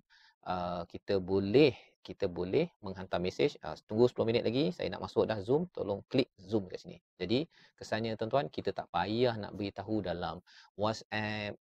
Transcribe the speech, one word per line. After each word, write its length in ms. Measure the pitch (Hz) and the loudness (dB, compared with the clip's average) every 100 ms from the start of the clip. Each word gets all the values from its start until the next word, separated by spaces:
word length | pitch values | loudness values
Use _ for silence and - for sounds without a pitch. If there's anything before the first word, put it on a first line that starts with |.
| _ _ - _ - | _ _ -20 _ -6
ah, 400 | 90 87 87 87 | -4 -4 -4 -8
kita 320 | - - 101 | -12 -2 -2
boleh, 560 | 90 98 98 117 151 - - _ - | 2 2 4 6 6 4 -16 _ -16
kita 240 | - 98 | -4 -4
boleh 400 | 87 92 123 175 _ 98 | -2 0 2 0 _ -10
menghantar 320 | 92 92 92 | -10 -4 -2
mesej, 400 | 92 - 143 - 82 | -2 2 0 0 -12
ah, 80 | 76 - | -12 -6
"Tunggu 160 | 110 123 | 4 4
sepuluh 240 | - 113 | 4 2
minit 160 | 117 110 | 2 2
lagi, 240 | 127 170 | 2 0
saya 240 | 175 90 | -2 -4
nak 160 | 92 95 | -4 -2
masuk 160 | 113 98 | 0 2
dah 160 | 110 | 0
Zoom, 240 | 98 147 180 | 2 0 0
tolong 320 | - 95 101 - | -4 -4 -4 -2
klik 240 | - - _ | 0 0 _
Zoom 320 | 92 107 90 | -2 -2 -2
kat 80 | - 87 | -12 -14
sini." 160 | 85 _ - | -18 _ -8
Jadi, 320 | 90 123 165 _ - | -2 0 -2 _ -20
kesannya, 400 | _ - 110 113 | _ -4 -2 -2
tuan-tuan, 400 | 110 110 135 151 | -4 0 0 0
kita 160 | - 101 | -4 -4
tak 160 | - 85 | -4 -4
payah 400 | 87 95 113 123 | -2 0 2 2
nak 240 | 113 101 95 | 2 -8 -6
beritahu 480 | 101 - 98 110 92 | -6 -6 -4 -2 -2
dalam 400 | 87 85 87 _ - - - | -4 -4 -8 _ -20 -20 -4
WhatsApp, 800 | 104 110 - 107 107 107 104 - | -2 -2 -4 -4 -2 -4 -6 -8